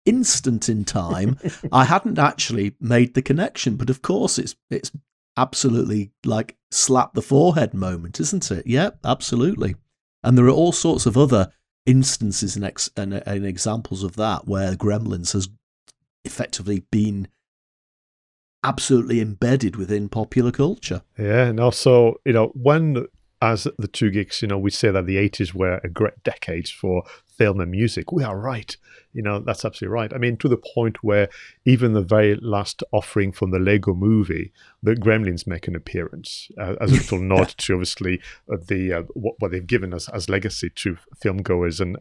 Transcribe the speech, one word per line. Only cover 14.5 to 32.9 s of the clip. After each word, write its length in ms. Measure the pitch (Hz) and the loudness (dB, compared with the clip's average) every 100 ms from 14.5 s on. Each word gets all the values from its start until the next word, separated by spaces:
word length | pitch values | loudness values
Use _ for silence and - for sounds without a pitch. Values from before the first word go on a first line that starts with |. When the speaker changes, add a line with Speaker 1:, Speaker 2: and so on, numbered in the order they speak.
| 98 95 92 | -2 -2 -2
Speaker 1:
Gremlins 580 | 104 104 110 92 87 | 0 0 -2 -4 -2
has 160 | 101 98 107 _ _ _ _ _ _ | -2 -4 -10 _ _ _ _ _ _
effectively 640 | - - 117 - 95 98 - | -14 -10 -8 -8 -4 -4 0
been 360 | 110 107 101 92 _ _ _ _ _ _ _ _ _ _ _ _ _ | 0 0 -2 -8 _ _ _ _ _ _ _ _ _ _ _ _ _
absolutely 560 | 127 131 - 127 - 117 | -2 0 4 4 4 0
embedded 560 | 110 98 120 135 110 101 | -2 -2 2 2 0 -4
within 320 | 92 104 104 | -4 -4 -2
popular 440 | 113 107 127 120 | -6 -2 0 0
culture. 500 | - 143 220 - 90 - - | 0 -2 -2 -8 -8 -10 -6
Speaker 2:
Yeah, 280 | 101 117 123 | 0 2 2
and 140 | 113 | 2
also, 560 | 120 - 135 123 117 - 139 | 2 4 6 8 6 4 2
you 80 | |
know, 200 | 113 110 135 | 2 2 2
when, 500 | 127 156 160 127 123 _ _ _ | 2 4 2 0 -4 _ _ _
as 260 | 113 113 - - | 0 0 -2 -6
the 100 | 101 | -8
two 220 | - 110 | 0 0
geeks, 320 | 98 98 - | 0 -4 -6
you 60 | 107 | -4
know, 100 | 98 | -2
we 120 | 98 | -2
say 200 | - 110 | 0 0
that 140 | 95 90 | 2 0
the 120 | 95 | 0
eighties 360 | 101 - 92 | 0 -2 -6
were 260 | 92 92 90 | -2 -2 -2
a 60 | 90 | -6
great 340 | 82 104 - | -2 -2 -2
decade 440 | - - - 85 80 | -8 -6 -8 -8 -8
for 360 | - 98 90 - - _ | -8 -2 -2 -4 -18 _
film 360 | - 110 98 | 0 0 2
and 100 | 85 | -4
music, 400 | 95 117 - - | -2 -2 -2 -4
we 100 | 175 | -4
are 160 | 120 98 | -4 -6
right. 380 | 123 120 - - _ - _ | -8 -8 -12 -18 _ -20 _
You 100 | 123 | -8
know, 160 | 104 101 | -4 -4
that's 240 | 117 107 | -4 -6
absolutely 300 | 110 - 95 | -8 -8 -6
right. 200 | 113 107 | -4 -4
I 40 | - | -2
mean, 180 | 120 117 | -2 0
to 120 | 143 | 0
the 80 | 117 | 0
point 480 | - - 113 110 107 | -2 -2 -2 0 2
where 240 | 101 101 - - _ | 2 2 -4 -20 _
even 300 | 123 120 120 | 2 4 4
the 80 | 107 | 2
very 340 | 90 107 107 104 | 4 4 4 2
last 480 | 117 101 107 - - | -2 -4 -4 -10 -2